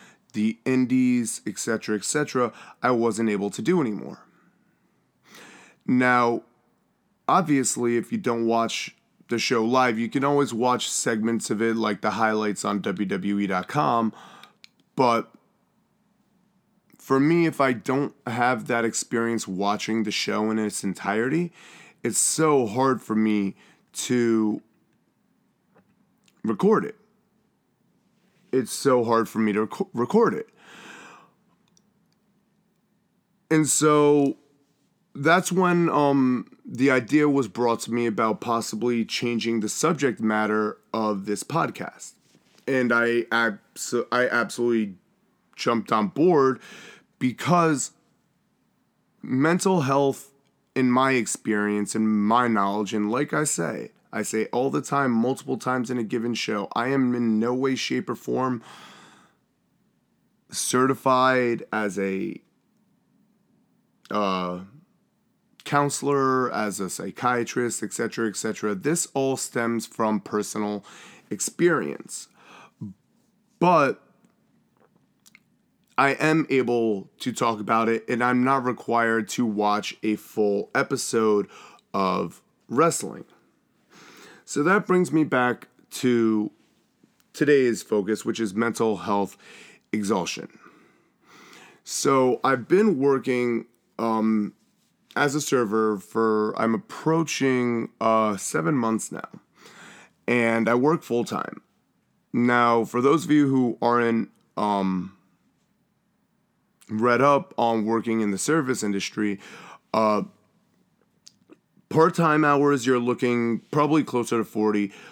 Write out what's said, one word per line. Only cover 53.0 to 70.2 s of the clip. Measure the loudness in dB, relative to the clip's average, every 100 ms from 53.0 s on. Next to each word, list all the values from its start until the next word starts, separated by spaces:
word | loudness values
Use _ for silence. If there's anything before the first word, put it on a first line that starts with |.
| -2
like | -2 -2
I | -2 -2
say, | -2 -4 -6 -12 _ _
I | -8
say | -4 -4 -2
all | -2 -2
the | -2
time, | -2 0 2
multiple | 2 0 -2 -6 -6
times | -4 -4 -4
in | -6
a |
given | -4 -4 -4 -4
show, | -4 -4 -4 -4
I | -2
am | 0 0 0
in | 0 2
no | 0 0
way, | -2
shape, | -2 -4 -4 -4
or | -8
form | -4 -2 -2 -4 -8 -20 -20 -20 -20 -20 _ _ _ _ _ _ _ _ _ _ _ _ _
certified | -8 -2 2 2 2 2 4 4 4 2 -2 -4
as | -4 -4 -2
a, | -4 -2 -6 -10 _ _ _ _ _ _ _ _ _ _ _ _ _ _ _ _ -6
uh, | -2 0 -2 -4 -6 -12 -20 _ _ _ _ _ _ _ _
counselor, | -2 0 0 -2 0 2 2 2 0
as | -2 -4 -4
a | -8
psychiatrist, | -8 -10 -4 -2 -2 -2 -2 -4 -4
et | -8
cetera, | -6 -6 -4 -4
et | -4
cetera. | -6 -4 -4 -4
This | -2 -2 -4 -2
all | -2 -2
stems | -4 -4 -2 -2 -6
from | -2 0
personal | -2